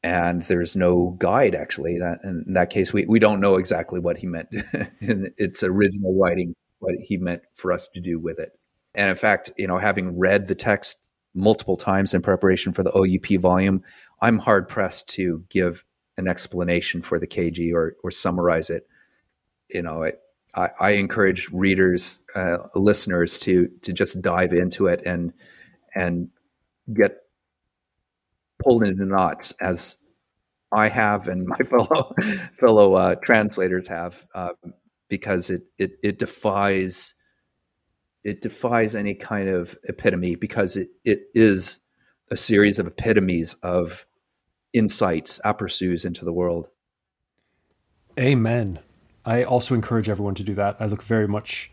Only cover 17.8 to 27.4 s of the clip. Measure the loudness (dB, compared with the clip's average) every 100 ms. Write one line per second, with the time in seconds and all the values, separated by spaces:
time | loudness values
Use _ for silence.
17.8 | -2 -4 -8 -4 -2 0 2 0 -2 -8
18.8 | _ _ _ _ _ _ _ _ _ -8
19.8 | -6 -4 -6 -6 _ _ _ -4 -4 0
20.8 | 0 2 0 2 2 2 -6 -2 0 4
21.8 | 4 2 -2 -10 -12 -6 -2 -2 -4 0
22.8 | 2 2 0 0 0 -2 2 2 2 -2
23.8 | -10 -4 -4 -2 -2 0 2 2 0 0
24.8 | 0 0 -2 -4 -6 -10 _ -20 -20 _
25.8 | _ -4 -2 -2 -6 _ _ _ _ _
26.8 | -8 2 2 2 _ _